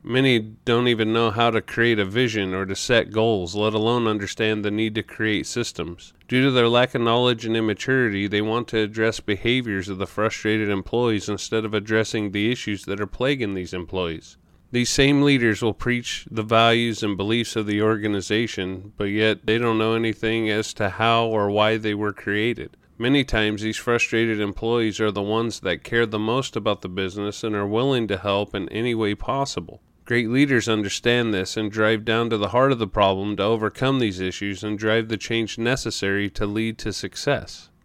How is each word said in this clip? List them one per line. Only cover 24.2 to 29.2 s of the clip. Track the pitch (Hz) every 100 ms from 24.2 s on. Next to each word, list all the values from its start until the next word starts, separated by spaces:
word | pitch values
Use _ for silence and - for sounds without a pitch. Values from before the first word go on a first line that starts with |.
| 113 107
employees | 101 98 113 120 110 98
are | 107
the | 98
ones | 101 110 117 -
that | 95 85
care | - 117 113
the | 107
most | 110 127 131
about | 117 107 101
the | -
business | 92 95 101 101 -
and | 113 104
are | 101
willing | 107 135 127 107
to | 95
help | 101 98 104
in | 101 87
any | 107 120
way | 113 107
possible. | 101